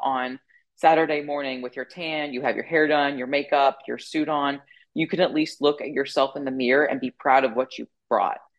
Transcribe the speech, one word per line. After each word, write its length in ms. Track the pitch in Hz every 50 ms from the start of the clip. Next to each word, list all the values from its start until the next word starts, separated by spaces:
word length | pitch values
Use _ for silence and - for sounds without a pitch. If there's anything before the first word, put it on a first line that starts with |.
on 380 | - 135 135 127 127 127 127 135 _ _ _ _ _ _ _
Saturday 460 | _ - 160 160 160 165 156 151 147
morning 400 | 147 147 143 147 139 135 131 127
with 140 | 123 123 -
your 100 | 139 127
tan, 480 | - - 180 170 160 156 151 147 147 127
you 80 | 123
have 140 | 139 127 110
your 100 | 107 -
hair 220 | - 165 156 156 147
done, 300 | 151 147 143 143 143 127
your 100 | 127 127
makeup, 520 | 143 143 143 - 151 143 135 - - - - -
your 120 | 120 120
suit 280 | - - - 160 151 156
on, 340 | 151 147 143 139 139 139 - _ _ _ _ _ -
you 140 | 151 160 160
can 140 | - 165
at 120 | 180 - -
least 280 | 156 156 - - -
look 200 | 139 147 147 147
at 80 | - 147
yourself 460 | 151 135 139 139 - 147 135 135 -
in 100 | 147 139
the 60 | 135
mirror 340 | 131 131 127 120 131 143 151
and 140 | - 135 131
be 120 | 127 127
proud 320 | - - - 139 131 135 135
of 120 | 123 110
what 220 | 123 131 - - -
you 100 | 113 - _ _ _ -
brought. 300 | 117 104 95 90 - - - _ _